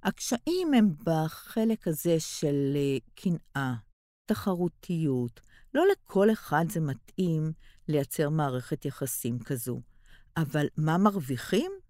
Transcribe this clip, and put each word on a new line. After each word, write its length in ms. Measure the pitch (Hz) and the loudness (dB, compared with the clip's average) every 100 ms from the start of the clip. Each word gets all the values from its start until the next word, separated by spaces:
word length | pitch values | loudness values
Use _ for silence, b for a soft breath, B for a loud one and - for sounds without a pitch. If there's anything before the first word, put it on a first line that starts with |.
הקשיים 720 | - - - 233 - 359 349 | -4 -4 -4 -4 -2 -2 4
הם 200 | 269 214 151 | 6 4 2
בחלק 840 | - 160 160 - - - 220 220 - | 0 0 0 -6 -8 -2 0 0 -2
הזה 320 | 156 170 165 | -2 0 0
של, 560 | - - 151 143 139 143 | -2 -4 -2 0 0 0
אה, 220 | 139 135 - | 0 -2 -6
קנאה, 600 | - 196 170 - - 135 120 - _ _ _ - | -6 -2 -2 -4 -4 -2 -4 -10 _ _ _ -6
תחרותיות. 1120 | - - 180 175 - - 170 160 127 120 - b b b | -4 -2 0 -2 -4 -6 -2 0 0 -2 -6 b b b
לא 100 | 269 370 | 2 4
לכל 400 | 392 _ 196 208 | 2 _ 4 4
אחד 320 | 220 - 151 160 | 4 0 0 0
זה 100 | 185 | -2
מתאים 720 | 156 131 - - 185 160 156 160 b b - | -4 -4 -10 -4 0 0 -2 -6 b b -2
לייצר 420 | 151 139 - 147 | 0 0 -2 0
מערכת 540 | 156 147 127 123 - | 2 0 -2 -4 -6
יחסים 540 | 143 - 135 - 117 120 | -6 -6 -6 -4 -4 -6
כזו. 420 | 113 135 123 123 - b b b b - | -4 -6 -4 -8 -8 b b b b -4
אבל 300 | 156 151 147 - | -2 0 -2 0
מה 220 | 156 165 | 0 4
מרוויחים? 720 | 208 202 131 127 - 185 349 392 - | 4 2 -4 -6 0 0 0 -6 -14